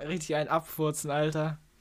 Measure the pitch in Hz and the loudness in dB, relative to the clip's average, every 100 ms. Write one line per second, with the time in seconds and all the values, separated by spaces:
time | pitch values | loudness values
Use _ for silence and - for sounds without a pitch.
0 | 147 180 - 151 151 160 156 - 156 151 | -2 -4 0 0 2 0 0 -2 0 0
1 | 151 143 151 156 156 151 - _ | 0 2 2 2 -2 -4 -12 _